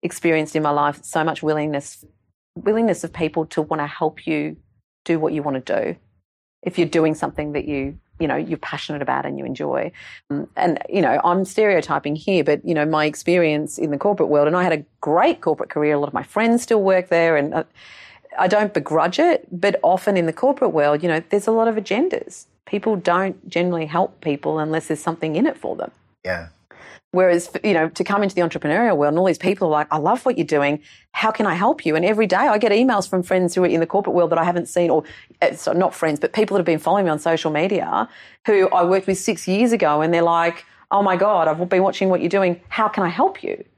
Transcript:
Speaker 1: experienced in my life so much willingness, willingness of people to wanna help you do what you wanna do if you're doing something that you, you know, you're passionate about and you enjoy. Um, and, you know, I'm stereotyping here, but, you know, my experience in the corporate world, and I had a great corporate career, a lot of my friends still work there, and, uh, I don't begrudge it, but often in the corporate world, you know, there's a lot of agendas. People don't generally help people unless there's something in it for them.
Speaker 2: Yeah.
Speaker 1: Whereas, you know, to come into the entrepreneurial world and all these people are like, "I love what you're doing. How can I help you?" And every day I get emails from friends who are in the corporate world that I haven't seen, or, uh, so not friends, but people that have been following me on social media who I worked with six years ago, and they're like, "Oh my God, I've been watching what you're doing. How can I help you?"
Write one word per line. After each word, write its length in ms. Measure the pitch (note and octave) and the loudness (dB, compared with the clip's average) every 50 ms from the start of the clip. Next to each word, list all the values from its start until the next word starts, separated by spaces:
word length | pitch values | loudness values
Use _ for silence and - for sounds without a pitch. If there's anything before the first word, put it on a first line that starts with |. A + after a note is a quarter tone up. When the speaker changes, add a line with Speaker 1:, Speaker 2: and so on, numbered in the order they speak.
| - | -8
Speaker 1:
experienced 520 | E3+ - - - E3+ D#3+ D#3 D#3 D3+ - | -8 -10 -4 0 0 0 0 0 -2 -2
in 80 | D#3 D3+ | -2 0
my 80 | D3 | 0
life 320 | D3 D3 C#3+ D3 C#3+ - - | 0 2 0 0 -2 -4 -14
so 200 | - - D#3+ D#3 | -6 -4 -2 -2
much 180 | D#3+ D3+ - - | -2 -4 -4 -2
willingness, 600 | D3+ D3+ D3+ D3+ D3+ D3+ C#3+ C#3+ - - - - - _ _ _ _ _ _ _ _ _ | -2 0 0 -2 -4 -4 -6 -8 -10 -20 -20 -20 -20 _ _ _ _ _ _ _ _ _
willingness 460 | F3 - G3+ G#3+ A3+ A#3 A3 F3+ - - | -6 -2 0 0 2 2 0 0 -2 -4
of 80 | D#3+ - | -12 -6
people 340 | - E3 D#3 - E3+ D#3+ | -4 -4 -2 -2 -4 -4
to 160 | D3+ - - D3+ | -4 -4 -4 -4
wanna 240 | D3+ D#3+ D#3 D3 | -2 -2 -4 -4
help 400 | D3 - - E3 D#3 D#3 - - | -6 -4 -4 -4 -4 -4 -6 -6
you 300 | - D#3+ D3+ D3 D#3 D#3 - _ _ _ _ _ _ _ _ _ | -4 -4 -4 -4 -6 -8 -12 _ _ _ _ _ _ _ _ _
do 140 | - E3 D#3+ | -2 -2 0
what 140 | D#3 D#3 - | 0 -2 -2
you 100 | D#3 C#3+ | -2 -4
wanna 180 | D3 C3+ C3 | -4 -4 -4
do 360 | B2+ - - - G#2+ - F3+ - _ _ _ _ _ _ _ _ _ _ _ _ - | -4 -2 -2 -2 -2 -4 -8 -10 _ _ _ _ _ _ _ _ _ _ _ _ -10
if 160 | F#3 F3+ - | -8 -2 -2
you're 100 | E3+ D#3+ | -2 0
doing 260 | - E3+ D#3+ D#3+ D#3 | 2 2 2 2 0
something 380 | D#3 - E3 - - D3+ D3 D3 | -2 -6 -8 -6 -8 -8 -6 -6
that 140 | D3 - | -6 -6
you, 320 | - D3 C#3 C3+ C#3 D#3 - _ _ _ - | -4 -6 -6 -6 -6 -8 -12 _ _ _ -4
you 80 | E3 | -4
know, 100 | D3 C3 | -2 -2
you're 220 | C#3+ D#3+ E3 E3 - | -4 -4 -6 -8 -8
passionate 440 | - - - D3+ - - D3+ C#3+ C#3+ | -8 -10 -10 -10 -10 -10 -8 -6 -4
about 220 | B2+ C3+ C3+ C3+ | -4 -4 -4 -4
and 120 | D3 C#3+ C#3 | -6 -8 -8
you 60 | C#3 | -8
enjoy. 480 | B2 C3+ - D3+ C#3+ B2+ - - - - - - - - - _ _ | -10 -8 -6 -6 -4 -4 -4 -4 -6 -10 -16 -20 -20 -20 -20 _ _
Um, 180 | C#3+ C#3+ D3 - _ | -8 -8 -8 -8 _
and, 260 | - - F3+ D#3 - - - | -2 -2 -2 -2 -2 -6 -4
you 120 | - G3+ | -2 0
know, 200 | E3+ B2 A#2+ C#3 - | 2 2 2 2 2
I'm 220 | E3+ F3+ F#3+ F#3+ | 0 0 0 -2
stereotyping 720 | F#3 - - A3 G#3 G3 E3 D3+ - D3+ C#3+ - D3 D3+ | -2 0 0 2 4 4 2 0 0 -4 -4 -2 -4 -6
here, 260 | D#3 - - G3 F3 D3 | -4 -2 0 0 2 2
but, 220 | D#3 D3 D3 - | 2 0 0 0
you 80 | E3+ E3+ | -2 -2
know, 100 | D#3 D3 | 0 0
my 200 | D#3 D#3 D3+ D3+ | 0 0 0 0
experience 760 | D3+ D3+ - - - F3 F3+ E3+ D#3 D3+ D3 D3+ D3 - - | 0 -2 -4 0 2 2 4 4 2 2 0 -2 -6 -6 -6
in 120 | - D#3 | -4 -4
the 80 | D3 C#3 | -4 -2
corporate 300 | - G3+ G#3 G3 D#3+ - | 0 0 2 2 2 2
world, 200 | D3 D3 D3 D3+ | 4 4 4 4
and 80 | E3 | 2
I 80 | F3+ F3+ | 2 2
had 80 | F3+ D#3+ | 2 0
a 120 | D3+ - _ _ _ | -2 -4 _ _ _
great 400 | - C#3+ D3+ F3 A3+ E4 E4 - | -2 0 2 4 4 4 2 0
corporate 300 | - E3+ D3+ - - - | 0 -2 -2 -2 -4 -6
career, 240 | - D3+ D3+ D3+ D3+ | -4 -2 0 2 2
a 40 | C#3+ | 0
lot 100 | C#3+ C#3+ | 0 -2
of 60 | - | -4
my 80 | - - | -6 -8
friends 380 | - - G#3 A3 A#3 A#3 A#3+ A#3+ | -4 -2 0 2 2 2 2 2
still 200 | - A3+ G#3+ G3 | 2 0 2 4
work 260 | F#3+ F#3+ F#3 F3+ - | 4 2 2 2 2
there, 280 | F3 E3+ E3 E3 E3 | 2 2 4 4 4
and, 180 | D3 C#3 D3+ - | 2 0 0 -2
uh, 100 | - - _ _ - - - - - - - - - _ - - - | -4 -4 _ _ -20 -20 -20 -20 -20 -20 -20 -20 -20 _ -12 -4 0
I 100 | F#3 F#3 | 0 2
don't 260 | F#3+ G#3 G#3+ G3+ G3+ | 4 2 2 2 0
begrudge 440 | E3+ C#3 - D3+ D#3+ D3+ F3+ F#3 - | -4 -4 0 0 0 2 2 2 2
it, 280 | D#4+ F4 E4 - - _ - | 2 4 2 2 -2 _ -8
but 260 | F3 E3 G3+ G3 - - | 0 0 0 0 2 2
often 340 | E3+ F3+ F#3 - - G3+ | 2 2 2 2 0 0
in 100 | F#3 E3+ | 2 0
the 60 | E3 D#3 | 0 -2
corporate 400 | - - C4 C#4 - C4 G#3 D#3+ | 0 2 0 2 2 0 0 2
world, 300 | D#3+ D3 D3 D3 D3+ D#3+ | 2 4 4 2 2 2
you 60 | F3 | 0
know, 140 | D#3+ D#3 E3 _ | 0 -2 -2 _
there's 160 | - G3+ G3+ | -2 0 2
a 60 | - A3+ | 2 2
lot 160 | A3+ A3+ A#3 | 2 2 2
of 80 | A3 | 0
agendas. 720 | G#3+ G3 - G3 A3+ D#4+ F#4 - - - - - - - _ _ _ _ | -2 -2 -2 -2 0 0 0 -2 -4 -6 -10 -16 -20 -20 _ _ _ _
People 320 | - - G#3 - A3+ G#3+ | -6 -6 -2 0 0 -2
don't 520 | F#3+ F3 - F3 F#3 F#3+ F#3+ - - - - | 0 2 2 2 2 0 -2 -4 -8 -14 -6
generally 380 | - E3+ F3+ F3+ F3 E3 D#3+ | -2 -2 0 0 0 -2 -4
help 340 | D3+ D3+ E3+ F#3+ - - _ | -2 0 0 0 0 -4 _
people 380 | - D#3 C#3+ C#3+ - D3+ D#3 D#3 | -4 -4 -4 -2 -2 -4 -2 -2
unless 300 | D3+ D#3 D#3 D#3+ D#3+ - | -2 -2 -2 -4 -2 -4
there's 120 | E3 D3+ | -6 -4
something 360 | - F3 D#3+ E3 - D#3+ D#3 | -2 -6 -4 -4 -4 -4 0
in 100 | E3 A#3+ | 0 0
it 100 | D#4 - | 0 0
for 200 | - - - - | -4 -8 -10 -8
them. 160 | - - - _ _ _ _ _ _ _ | -8 -10 -12 _ _ _ _ _ _ _
Speaker 2:
Yeah. 240 | F#2 F#2 F2 E2+ E2+ _ _ _ _ - - - - - - _ _ - | -8 -8 -8 -8 -14 _ _ _ _ -20 -20 -20 -20 -20 -20 _ _ 2
Speaker 1:
Whereas, 360 | F3+ F#3 F#3 F3 E3+ F3 - - - - | 4 4 4 4 2 0 -4 -10 -4 0
you 80 | G#3+ F#3+ | 0 2
know, 160 | E3 D#3+ D#3+ | 2 0 0
to 140 | - - F3+ | -2 -4 -2
come 180 | - G3+ G3+ G#3 | 0 0 0 0
into 120 | G3 F#3 | 0 0
the 80 | - F3 | 0 -2
entrepreneurial 540 | E3 - D#3 - D3+ D3+ G3+ A#3+ A#3 F#3+ | -2 -2 -4 -2 0 0 2 2 2 2
world 160 | D3 D3 D3 D3+ | 2 2 2 2
and 60 | E3 | 2
all 60 | F#3 | 2
these 140 | F#3+ E3 - | 2 0 0
people 300 | - F#3 G3+ - F#3+ E3 | 0 -2 0 0 0 0
are 20 | |
like, 160 | D3+ D3+ D3+ - | 0 0 0 0
"I 60 | D#3+ | -2
love 300 | D#3 D3 E3 A3+ B3+ - | 0 2 2 0 2 0
what 100 | C4 B3 | -2 -2
you're 80 | - E3 | -2 -2
doing. 340 | D3 D#3+ D3 C#3+ C#3+ D3 G#3 - - - - _ _ - | 0 2 2 2 2 0 -2 -6 -16 -20 -20 _ _ -8
How 180 | - - A3 | -2 -2 -2
can 160 | A3 - G#3+ | 0 0 0
I 80 | G3+ D#3+ | 0 0
help 320 | E3+ G3 A#3+ D#4 D#4 - | 0 0 0 0 0 -2
you?" 100 | E3+ D3+ | 0 0
And 80 | D#3+ F3 | 2 2
every 220 | F#3+ A3 G#3 A3 | 2 2 2 2
day 100 | G3 F#3 | 2 2
I 220 | F#3 B3 D4 G#3+ G#3+ | 2 2 2 2 2
get 140 | A3 A3 G3+ | 2 2 4
emails 360 | A3 B3 C4 A#3 G3+ F#3 - | 4 4 4 2 0 -2 -2
from 140 | - F#3 F3 | -2 -4 0
friends 320 | - F#3 F#3 F#3 F3 F3 | 0 0 2 2 0 2
who 80 | F#3 F3+ | 2 2
are 40 | F3 | 2
in 120 | - E3 | 2 2
the 60 | E3 | 0
corporate 280 | D#3+ - G3 G3+ F#3+ - | 0 0 -2 -2 0 2
world 160 | F3 F3 D#3+ F3 | 2 2 2 2
that 60 | E3 | 0
I 60 | E3 | 0
haven't 220 | F3 F3 F3 E3 - | 0 0 -2 -4 -2
seen, 220 | - F3+ F3 E3 | -2 0 2 2
or, 140 | - D#3 D3 - - - - _ - _ | 2 0 0 -4 -18 -20 -20 _ -4 _
uh, 140 | E3+ F3 - | -2 -2 -2
so 180 | D#3 - - - | -2 -4 -2 0
not 220 | F3 F#3+ E3+ - | 0 0 0 -2
friends, 260 | - - D#3+ D3+ C#3+ | -2 -2 -2 -2 -2
but 140 | - D#3 - | -4 -2 0
people 220 | G#3+ A3+ G3+ G3 | 0 0 2 2
that 20 | G3+ | 0
have 60 | E3+ | 2
been 140 | F3 E3 D#3 | 2 0 0
following 240 | - E3 F3+ G3+ G3 | 0 0 0 2 2
me 40 | E3+ | 0
on 80 | D#3 D3 | -2 -2
social 300 | - E3+ E3 D#3+ - E3 | 0 0 0 0 0 -2
media 560 | D3+ D3 E3 G3 G#3 F3 - - - - - - - - - - - _ _ | -2 0 -2 0 0 -2 -2 -2 -2 -2 -2 -4 -8 -20 -20 -20 -20 _ _
who 220 | - G#3+ G3 F#3 - | 2 2 4 4 4
I 160 | - F#3 F3 | 4 2 2
worked 220 | F3 F#3+ F#3+ F#3+ | 4 2 0 2
with 100 | - F#3+ | 0 -4
six 300 | F#3+ - - G#3+ E3 - - | -2 -2 -4 -4 -4 -2 -2
years 240 | F#3 G3+ A#3+ A#3+ A3+ | 0 2 2 2 2
ago, 300 | G#3+ F#3 D3+ D3 D3+ D#3 | 2 2 2 2 2 2
and 100 | E3 E3+ | 2 2
they're 80 | E3+ | 2
like, 440 | E3+ E3+ E3+ E3+ E3+ E3+ E3+ - - _ _ _ _ _ | 4 4 4 2 2 0 -2 -4 -18 _ _ _ _ _
"Oh 120 | - G3+ G#3 | 0 2 2
my 140 | G3 F#3 | 2 2
God, 300 | F3 G3 G#3 G#3+ F3+ E3 D#3 | 2 2 2 4 2 2 2
I've 200 | D3+ D#3+ F3+ F3+ | 0 0 -2 0
been 120 | G3 F#3 F#3+ | 2 2 2
watching 260 | G3 - - G3 F#3+ | 2 0 0 0 2
what 100 | F#3 F3 | 2 2
you're 80 | - E3+ | 0 0
doing. 320 | F#3+ G3 G3 F3+ F3 F3 _ - | 0 2 2 2 0 -2 _ -10
How 200 | - - A3 G#3+ | -2 -2 -2 0
can 140 | - - C#4+ | 0 0 -2
I 40 | B3+ | -2
help 340 | E3+ E3+ C#4 F#4+ G4 - - | 0 2 0 0 0 -2 -8
you?" 220 | - G1+ - - _ _ | -8 -8 -8 -10 _ _